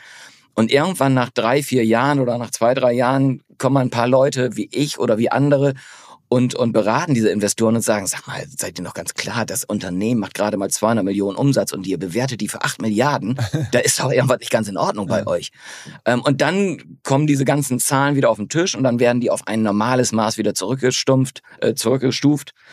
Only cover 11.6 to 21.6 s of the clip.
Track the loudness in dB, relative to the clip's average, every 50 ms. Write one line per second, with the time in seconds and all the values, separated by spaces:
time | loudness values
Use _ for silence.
11.6 | 0 -2 -4 -6 -6 -4 -4 -4 -4 -4 -4 -4 -4 -4 -4 -6 -6 -6 -6 -6
12.6 | -6 -6 -6 -4 -4 -2 0 2 2 2 0 -2 -2 -4 -4 -4 -4 -4 -2 -4
13.6 | -2 0 0 0 0 0 0 -2 -2 0 0 2 2 2 0 -2 -2 -2 -2 -2
14.6 | -2 -2 -4 -2 -2 -2 -2 -4 -4 -2 -2 -2 -2 -2 -4 -4 -4 -8 -16 -18
15.6 | -20 -20 -18 -18 -18 -18 -18 -6 -2 0 0 2 2 0 0 2 2 0 2 0
16.6 | 0 0 -2 -4 -10 -16 -20 -10 -4 0 2 2 2 2 2 2 2 2 0 0
17.6 | 0 -2 -2 -2 -2 0 2 2 2 2 2 2 2 2 2 0 -4 -4 -2 -2
18.6 | -2 -2 -2 0 0 0 2 2 2 2 2 2 0 0 -2 -2 -4 -4 -2 0
19.6 | 0 2 2 2 2 2 2 2 2 2 0 0 0 0 0 -2 -2 -2 -2 -4
20.6 | -4 -4 -4 -2 0 0 0 0 0 2 2 2 2 0 -4 -10 -20 -20 -8 -4